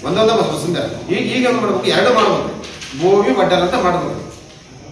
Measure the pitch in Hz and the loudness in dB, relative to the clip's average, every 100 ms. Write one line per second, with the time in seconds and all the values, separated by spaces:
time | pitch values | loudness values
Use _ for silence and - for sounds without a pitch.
0 | 147 196 220 214 165 - 170 156 - - | -2 2 2 2 0 -2 -2 -2 -4 -6
1 | - 202 - 254 247 247 214 185 185 175 | -4 -2 -2 0 0 0 0 0 0 2
2 | 170 165 180 - - - - - - 135 | 4 4 2 0 -4 -8 -12 -14 -12 0
3 | 180 202 226 202 175 185 180 - 180 151 | 4 4 4 2 2 2 0 0 0 0
4 | - 151 - - - - - - - | -4 -8 -12 -18 -20 -20 -20 -20 -20